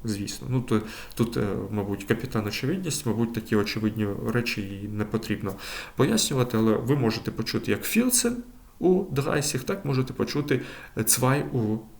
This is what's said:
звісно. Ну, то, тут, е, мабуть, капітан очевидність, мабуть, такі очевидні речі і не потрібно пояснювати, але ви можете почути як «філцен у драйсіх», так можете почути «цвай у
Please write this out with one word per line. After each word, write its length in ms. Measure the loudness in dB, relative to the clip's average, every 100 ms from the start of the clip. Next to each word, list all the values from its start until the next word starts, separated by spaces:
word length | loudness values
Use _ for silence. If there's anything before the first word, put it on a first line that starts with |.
звісно. 440 | -4 -4 -4 -6 -2
Ну, 120 | -2
то, 200 | 2 0 0 -12 -14 -2
тут, 220 | 0 0
е, 100 | -2 -2 -2
мабуть, 320 | -2 -2 -4
капітан 440 | -2 -2 0 -2 -2
очевидність, 580 | -2 -2 -2 -2 -2 -2
мабуть, 280 | 0 0
такі 220 | -2 0 2
очевидні 520 | 2 0 -2 0 -2 -2 -2
речі 540 | -2 -2 -4 -4 -6
і 40 | -6
не 180 | -4 -2
потрібно 480 | -2 -2 -2 -2 -6 -10 -10 -10 0
пояснювати, 640 | 2 4 2 2 2 4
але 160 | 4
ви 220 | 4 2 2
можете 360 | 2 0 -4
почути 400 | -4 -2 -2 0
як 120 | -2
«філцен 600 | 2 2 4 4 2 -2 -8 -16 -20 0
у 240 | 4 4 2
драйсіх», 520 | -2 0 0 0 -2
так 220 | -2 -4 0
можете 280 | 0 0
почути 480 | 0 0 0 2 0 0 -12 -10 -4 2
«цвай 400 | 4 4 4 2
у 240 | 0 0 0 -4 -18